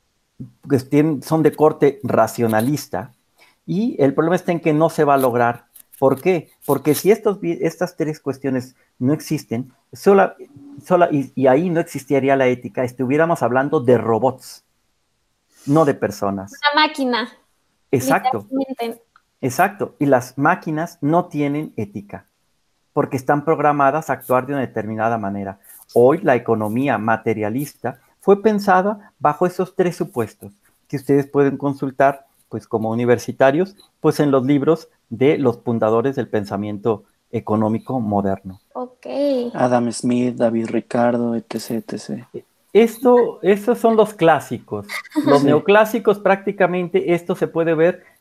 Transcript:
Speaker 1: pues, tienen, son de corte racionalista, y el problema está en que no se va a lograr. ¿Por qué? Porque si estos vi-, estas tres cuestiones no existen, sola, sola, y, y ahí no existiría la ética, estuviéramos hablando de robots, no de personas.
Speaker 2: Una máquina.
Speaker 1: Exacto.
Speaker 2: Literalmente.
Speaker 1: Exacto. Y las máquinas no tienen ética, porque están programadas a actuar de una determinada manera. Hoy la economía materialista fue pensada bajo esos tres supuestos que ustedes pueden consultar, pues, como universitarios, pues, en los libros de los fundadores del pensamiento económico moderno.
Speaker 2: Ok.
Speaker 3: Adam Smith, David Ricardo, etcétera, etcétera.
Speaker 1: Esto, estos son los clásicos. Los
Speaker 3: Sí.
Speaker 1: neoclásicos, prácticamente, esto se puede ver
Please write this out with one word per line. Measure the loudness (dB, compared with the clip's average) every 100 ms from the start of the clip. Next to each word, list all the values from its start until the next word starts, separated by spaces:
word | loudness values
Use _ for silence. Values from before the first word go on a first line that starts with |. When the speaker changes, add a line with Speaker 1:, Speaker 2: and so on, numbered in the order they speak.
| _ _ _ -20 -20 _ -2
Speaker 1:
pues, | -2 2
tienen, | 2 2 -2
son | -2 2
de | 2
corte | 4 2 4 0 0
racionalista, | -2 0 0 0 0 0 0 -4 -6 -10 -10 _ _ _ _ _ -6
y | -4 -2 2
el | 2
problema | 2 0 0
está | -2
en | -2
que | 0
no | 2 0
se | 2
va | 2 4
a |
lograr. | 2 2 0 -2 _ -20 -20 0
¿Por | 0 2
qué? | 0 -2 -4 _ -4
Porque | -2 0 0
si | 2
estos | 2 0 -2
vi-, | -6 -4
estas | -4 -4 -8 -4
tres | -6 -6
cuestiones | -8 -6 -4 -4 -6 _ _ -4
no | -2
existen, | -2 -2 -6 -4 -8 -8 _ _
sola, | -2 2 4 2 -2 -20 -20 -20 -16
sola, | -2 2 2
y, | 0 -4 0
y | 2
ahí | 4 2
no | -2
existiría | -4 -10 -2 0 2 2
la | 2
ética, | 0 -6 -6 -6
estuviéramos | -4 -2 0 0 0
hablando | 0 0 0 0
de | 4 2
robots, | 2 0 0 -2 -18 -20 _ _ _ _ _ _ _ _ _ _ 0
no | 2
de | 2
personas. | 0 -4 -4 -4 -6 -10 -6 -2
Speaker 2:
Una | 2 0
máquina. | -2 -4 -4 -6 -14 _ _ _ _ -4
Speaker 1:
Exacto. | -2 2 0 0 -4 -6
Speaker 2:
Literalmente. | -6 -6 -6 -8 -10 _ _ _ -6
Speaker 1:
Exacto. | -6 0 -2 -2 -10 -2
Y | 2
las | 2 0 -2
máquinas | 0 0 -4 -6 -8 -6
no | 0 0 0
tienen | -4 -4 -4 -8 -8
ética, | -8 -10 -14 -18 _ _ _ _ _ _ _
porque | -4 -2 -4
están | -2 -2 0
programadas | 0 0 2 0 0 -4
a |
actuar | -8 -2 -2 -2
de |
una | -6
determinada | -6 -6 -6 -4 -2 -2
manera. | -4 -6 -8 -12 _ -20 -4
Hoy | 4 4 4
la | 2 0
economía | 0 -2 -2 -2 -2 -2
materialista | -2 -2 -2 -2 -4 -4 -8 -10 -12 -12 _ _
fue | 0 2
pensada | 2 0 2 2 2 -6 -14 _
bajo | -2 0 -2
esos | -2 -6 -2
tres | -2 -2
supuestos | -6 -4 -6 -8 -20 _ _ _ -12
que | -8
ustedes | 0 0 2
pueden | 2 2 0
consultar, | -6 -4 -8 0 0 0 _ _ -12
pues, | -12 -6
como | -4 -2
universitarios, | -2 2 2 0 2 2 2 -4 -6 _ _
pues, | -2 2
en | 2
los | 2 2
libros | 0 2 0 -4 _ -14
de | 0 0 2
los | 0 -2
fundadores | -4 -2 0 0 0 -4
del | -4
pensamiento | -6 -4 -8 -6 -4 -4 -4 _ _ _
económico | -8 -2 0 0 -2 -4 -6
moderno. | -2 -2 -2 -4 -8 -18 _
Speaker 2:
Ok. | -12 -12 _ -12 -4 -2 -2 -6
Speaker 3:
Adam | -4 0 0 0
Smith, | -4 -2 0 -2 0
David | 0 0 -2
Ricardo, | -4 -2 0 0 0 -2 -4
etcétera, | -6 -10 -6 -8 -6 -12
etcétera. | -10 -12 -12 -18 _ _ _
Speaker 1:
Esto, | 2 4 2 4 4 2 0
estos | 0 2 0 0
son | 2 4
los | 2
clásicos. | 2 2 2 -2 -12 -8 -10 -8 -12 -6 -2 4
Los | 4
Speaker 3:
Sí. | 6
Speaker 1:
neoclásicos, | 2 4 4 4 0 0 0
prácticamente, | 2 0 -2 0 0 0 -2 -2 0
esto | -2 -2 -4
se | -2
puede | 0 0
ver | 2 2 0 _ _